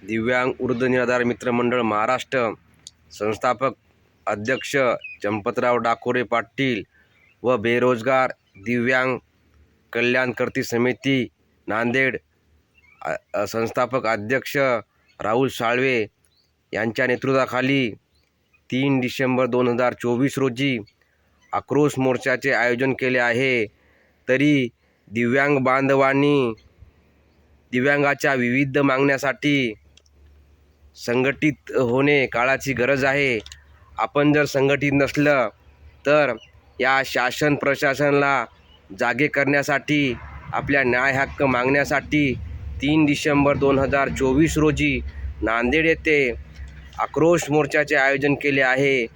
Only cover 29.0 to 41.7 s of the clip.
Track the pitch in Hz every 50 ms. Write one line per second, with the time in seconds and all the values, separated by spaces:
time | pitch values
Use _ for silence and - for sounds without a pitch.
29 | 139 143 139 131 - 135 127 - - 147 143 139 131 117 107 - _ _ _ -
30 | _ _ _ _ - - - - _ _ _ _ _ _ _ _ _ - _ -
31 | - - 120 127 127 135 135 - - 156 135 _ _ - - 120 131 117 120 131
32 | 139 143 147 143 131 113 - 117 120 131 135 131 - 139 131 117 120 123 143 135
33 | 131 139 135 143 143 135 123 107 - - - - - _ - _ - - - -
34 | 110 - _ 143 143 147 143 151 147 135 - 139 135 139 143 135 135 143 139 139
35 | 139 127 - 147 147 147 143 135 120 101 - _ _ - - _ - - - -
36 | _ 139 147 151 147 131 117 110 - - _ - _ - _ - 123 127 135 135
37 | 131 - - 123 123 123 123 - 156 151 147 135 - 143 135 - 151 143 135 120
38 | 147 143 143 143 143 143 139 127 113 - _ _ _ _ - - _ _ 95 95
39 | 123 120 123 120 147 147 - 143 139 135 143 143 135 147 143 135 - - 151 147
40 | 143 131 120 - - - - - - - - - 143 139 143 139 135 123 120 123
41 | 127 139 131 131 135 131 - - 147 135 127 120 123 131